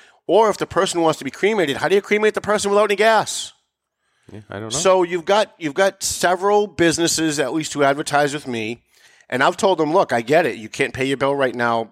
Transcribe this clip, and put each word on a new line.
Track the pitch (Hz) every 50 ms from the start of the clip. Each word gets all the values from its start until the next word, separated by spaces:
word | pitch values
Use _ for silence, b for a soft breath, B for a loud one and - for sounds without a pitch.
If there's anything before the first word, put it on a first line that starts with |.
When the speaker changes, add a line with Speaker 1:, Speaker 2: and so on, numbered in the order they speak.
| b b b b b -
Speaker 1:
Or | 160 202 226 214
if | 190 -
the | 160 -
person | - 170 190 180 - 170
wants | 165 160 151 -
to | -
be | 139
cremated, | - - - 196 226 214 170 143 135 -
how | - 151
do | 185
you | 202
cremate | 196 - 208 214 214 214 208
the | 202
person | - 196 208 202 190 202
without | 202 208 214
any | 208 202
gas? | 190 208 226 226 214 160 - - - - - - _ _ _ _ _ _ _ _ _ _ _ _ _ _ -
Speaker 2:
Yeah, | - 104 107 -
I | -
don't | 98 110
know. | 110
Speaker 1:
So | 110 143 175 190 185 185 180
you've | 170 175 175 160
got, | 160 196 214 208 - _ -
you've | 170 151 139
got | 175 190 196 - -
several | - - - - - 175 185 180 185 202 208 208 208 202
businesses, | - - 170 170 151 160 170 160 - - 160 160 147 143
at | 143 123 135
least | 160 151 - -
who | 139 143
advertise | 139 143 143 156 - 143 143 147 143 135
with | 151 - 135
me, | 120 113 110 107 120 - _ b b b b b b b b b
and | - 123 139
I've | 160 180 -
told | - 196 185 160
them, | 160 147
"Look, | 156 196 170 - -
I | 120
get | 117 110 147 165 175
it. | 131 101
You | 107 107 110
can't | - - 139 117 -
pay | - 131
your | 135 139 123
bill | 135 135 143
right | 139 135 127 -
now. | 123 120 117 117 113 113 104